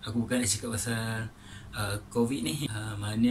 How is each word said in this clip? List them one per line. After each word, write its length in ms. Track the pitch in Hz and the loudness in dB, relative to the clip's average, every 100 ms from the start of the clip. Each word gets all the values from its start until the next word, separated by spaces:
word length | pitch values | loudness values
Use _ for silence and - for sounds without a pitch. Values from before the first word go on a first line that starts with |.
aku 240 | - 117 | -4 -2
bukan 160 | 113 123 | 2 2
nak 80 | 117 | 2
cakap 320 | - 120 107 | 2 0 -2
pasal, 480 | 117 113 113 113 113 - - - - - | 0 0 0 -2 -4 -8 -16 -16 -10 -4
uh, 240 | 104 101 - | -2 -2 -2
covid 320 | 120 120 139 | 2 2 2
ni. 240 | 160 143 | 0 0
Uh, 320 | 139 107 107 104 | -2 -4 -4 -4
malam 240 | 104 110 | -2 4
ni 80 | 120 | 4